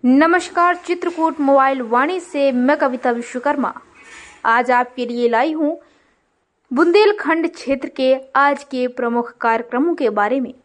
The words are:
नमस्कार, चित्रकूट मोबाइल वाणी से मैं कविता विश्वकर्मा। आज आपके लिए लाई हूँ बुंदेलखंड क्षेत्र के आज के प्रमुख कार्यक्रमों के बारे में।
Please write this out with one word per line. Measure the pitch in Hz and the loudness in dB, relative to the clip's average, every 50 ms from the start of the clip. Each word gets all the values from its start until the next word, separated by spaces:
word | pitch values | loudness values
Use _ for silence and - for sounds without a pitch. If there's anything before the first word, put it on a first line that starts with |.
| - | 4
नमस्कार, | 247 254 277 311 330 349 359 339 - - 349 349 349 359 | 4 4 6 4 4 2 0 -2 -4 0 2 2 2 2
चित्रकूट | 349 - - 349 349 359 359 339 320 320 320 - - | -2 -4 -6 -6 -4 -4 -6 -4 -2 -2 -2 -2 0
मोबाइल | 285 269 277 277 269 269 269 262 | 0 2 4 4 4 2 0 -2
वाणी | 247 220 226 240 269 311 370 370 | -4 -2 0 0 0 0 -2 -6
से | 339 - - 285 277 277 | -8 -6 -4 0 0 2
मैं | 262 247 247 262 294 | 2 2 2 2 2
कविता | 294 311 269 247 247 - 254 | 2 0 -2 -2 -2 -2 -2
विश्वकर्मा। | 240 240 233 - - 254 240 285 294 285 240 185 - - - _ _ - - - - - - - - - _ | -2 -2 -6 -8 -10 -6 -4 -2 -2 -2 -2 -4 -6 -10 -20 _ _ -20 -20 -20 -20 -20 -20 -20 -20 -6 _
आज | - 226 240 247 247 | 0 2 2 2 2
आपके | 247 247 254 247 - - 247 | 2 0 0 -2 -4 -8 -6
लिए | 226 240 240 240 233 | -6 -2 0 0 2
लाई | 233 220 262 320 | 2 2 0 0
हूँ | 320 311 311 294 330 - _ _ _ _ _ _ _ _ _ _ _ _ _ _ _ _ _ _ | 0 -2 -2 -2 -4 -6 _ _ _ _ _ _ _ _ _ _ _ _ _ _ _ _ _ _
बुंदेलखंड | 254 247 330 339 339 403 427 415 415 415 - 285 320 330 330 330 | 0 2 2 4 6 4 4 4 2 0 -2 -2 -2 0 -2 -4
क्षेत्र | 330 - - - 269 262 277 294 | -6 -8 -4 -4 -4 -4 -4 -10
के | - - 262 262 262 262 262 - _ | -6 -2 2 2 2 0 -2 -4 _
आज | 269 277 285 285 277 - | 2 2 2 2 -2 -6
के | _ - 254 247 247 | _ -6 -4 -4 -4
प्रमुख | 247 254 247 240 233 240 233 233 - | -4 -4 -4 -2 -2 -2 -4 -4 -8
कार्यक्रमों | _ - 233 226 226 233 233 - 247 285 349 339 | _ -2 0 0 0 -2 -4 -2 -2 0 0 0
के | - 285 220 | 0 -2 -2
बारे | 208 208 202 214 247 277 | 0 0 0 0 0 -2
में। | 254 208 - _ _ | -4 -6 -10 _ _